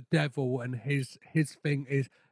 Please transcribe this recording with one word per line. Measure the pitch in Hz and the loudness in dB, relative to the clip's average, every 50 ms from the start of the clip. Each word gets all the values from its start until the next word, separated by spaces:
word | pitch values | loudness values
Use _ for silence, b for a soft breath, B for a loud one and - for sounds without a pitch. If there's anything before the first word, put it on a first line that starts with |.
| 127 - | -2 0
devil, | - 156 151 147 - 147 135 123 127 127 | 0 2 2 0 0 -2 -2 0 0 -2
and | 120 123 127 117 | -2 -4 -6 -6
his, | 107 139 143 139 127 - - - - - - | -2 0 0 0 0 -2 -8 -16 -20 -2 2
his | 160 151 - | 2 2 2
thing | - - - 151 143 135 143 123 | -2 -4 -2 -2 0 0 -2 0
is | 139 139 131 - - _ _ _ | 0 0 0 -2 -6 _ _ _